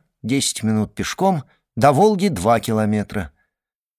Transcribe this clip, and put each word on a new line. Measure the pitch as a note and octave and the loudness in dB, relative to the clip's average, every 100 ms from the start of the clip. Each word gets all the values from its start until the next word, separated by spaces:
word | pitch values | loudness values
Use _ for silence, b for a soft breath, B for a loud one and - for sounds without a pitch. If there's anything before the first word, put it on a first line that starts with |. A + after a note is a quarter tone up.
| _ _ | _ _
десять | A2 C#3 - - | -4 -2 -2 -4
минут | A2 A2 G#2 - | -2 -2 -2 -6
пешком, | A#2+ - F#3+ E3+ - _ _ - | -8 -2 0 0 -6 _ _ 2
до | C3+ | 2
Волги — | C#3 G#3 G#3 G3 | 4 4 2 -2
два | G#2 G2 A#2 | 0 0 0
километра. | - A2 G#2+ G#2+ G2+ G#2+ E2 - _ _ _ _ _ | 0 0 0 -2 -4 -8 -10 -14 _ _ _ _ _